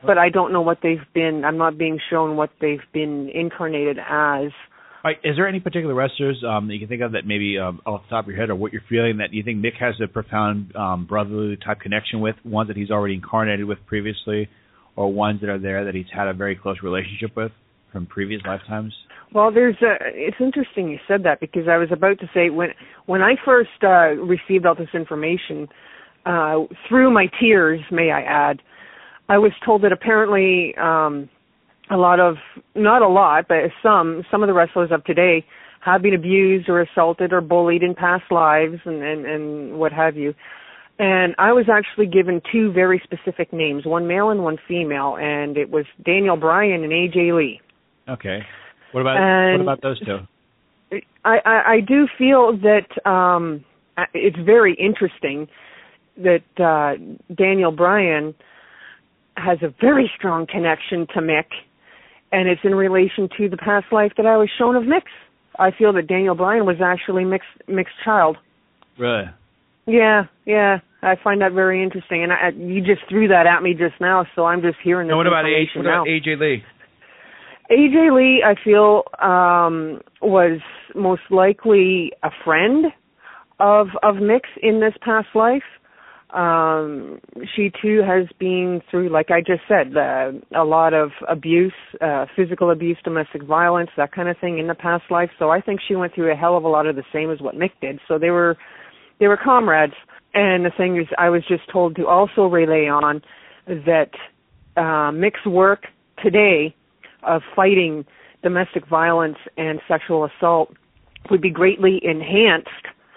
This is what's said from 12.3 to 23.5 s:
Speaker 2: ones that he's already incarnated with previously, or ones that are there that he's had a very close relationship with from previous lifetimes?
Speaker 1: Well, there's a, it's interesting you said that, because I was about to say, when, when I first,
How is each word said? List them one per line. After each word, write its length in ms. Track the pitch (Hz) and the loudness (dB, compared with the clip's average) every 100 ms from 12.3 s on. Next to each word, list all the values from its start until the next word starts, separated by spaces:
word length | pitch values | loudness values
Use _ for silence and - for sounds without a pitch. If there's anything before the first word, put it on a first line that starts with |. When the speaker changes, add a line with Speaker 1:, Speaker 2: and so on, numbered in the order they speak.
| 110 120 | -6 -6
Speaker 2:
ones 220 | 107 107 | -6 -4
that 100 | 104 | -6
he's 140 | 101 | -4
already 240 | 107 101 95 | -4 -4 -6
incarnated 500 | - 110 107 101 104 | -6 -4 -2 -2 -4
with 140 | 101 - | -8 -8
previously, 600 | 107 104 104 - 104 104 _ _ _ _ - | -8 -8 -10 -6 -6 -6 _ _ _ _ -6
or 160 | 101 | -4
ones 300 | 101 104 104 | -2 -2 -2
that 80 | 104 | -6
are 80 | 98 | -6
there 260 | 98 95 101 | -6 -6 -6
that 100 | 92 | -8
he's 100 | 92 | -10
had 140 | 98 101 | -6 -6
a 60 | |
very 220 | 92 101 95 | -4 -6 -6
close 220 | 101 92 | -8 -8
relationship 520 | 92 92 92 101 110 113 | -6 -6 -8 -10 -12 -8
with 160 | 110 - _ _ _ | -10 -12 _ _ _
from 140 | 101 87 | -14 -12
previous 340 | - 98 107 95 | -10 -8 -8 -10
lifetimes? 480 | 98 - 107 110 - - - - | -12 -10 -12 -12 -16 -20 -20 -6
Speaker 1:
Well, 180 | 208 220 | 0 2
there's 260 | 220 247 202 | 2 2 2
a, 140 | 233 196 - | 0 -2 -6
it's 240 | - 156 208 | -8 -8 -4
interesting 520 | 254 285 262 - 175 | -4 -4 -6 -6 -8
you 80 | 143 - | -8 -4
said 160 | 202 | -2
that, 160 | 175 147 | 0 -2
because 280 | 160 180 165 | -4 -6 0
I 100 | 170 | 0
was 120 | 165 | 0
about 280 | 165 190 202 | 0 0 -2
to 100 | 175 190 | -4 -2
say, 160 | 175 | 0
when, 180 | 156 170 - - - - | 0 -6 -8 -20 -16 -4
when 160 | 185 | 0
I 100 | 190 262 | 2 0
first, 280 | - | 2